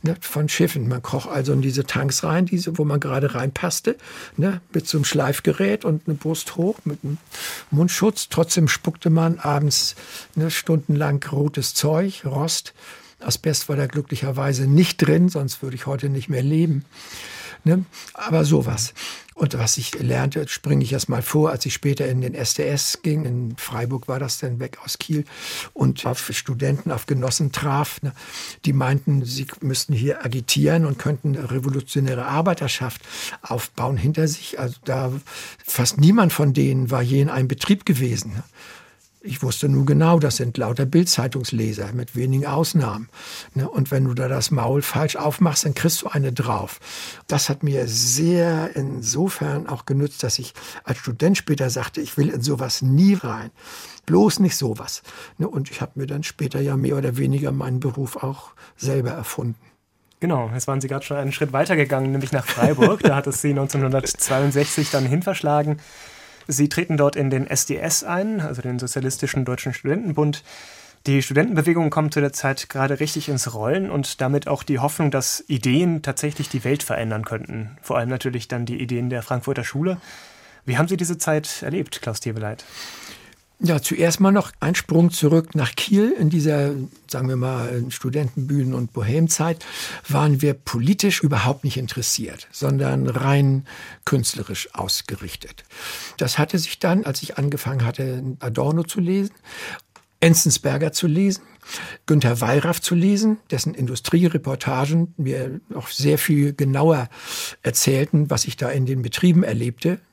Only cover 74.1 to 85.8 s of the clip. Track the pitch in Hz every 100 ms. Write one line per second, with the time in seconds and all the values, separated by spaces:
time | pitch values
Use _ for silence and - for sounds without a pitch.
74.1 | - 131 143 - 139 - 135 139 - 156
75.1 | 135 123 - - 139 127 127 180 165 151
76.1 | 131 151 147 147 135 - 143 - 117 113
77.1 | 110 110 110 - 113 107 135 - 135 117
78.1 | 127 131 123 - 123 120 120 120 120 123
79.1 | 123 110 127 123 131 117 135 170 180 -
80.1 | - - - - - - 120 160 180 170
81.1 | 170 - 156 147 - - 156 156 - -
82.1 | 110 - 110 107 113 - - - - -
83.1 | - - - _ _ 170 156 - 165 170
84.1 | - 196 202 - - 143 180 - 165 175
85.1 | 175 147 165 165 156 127 -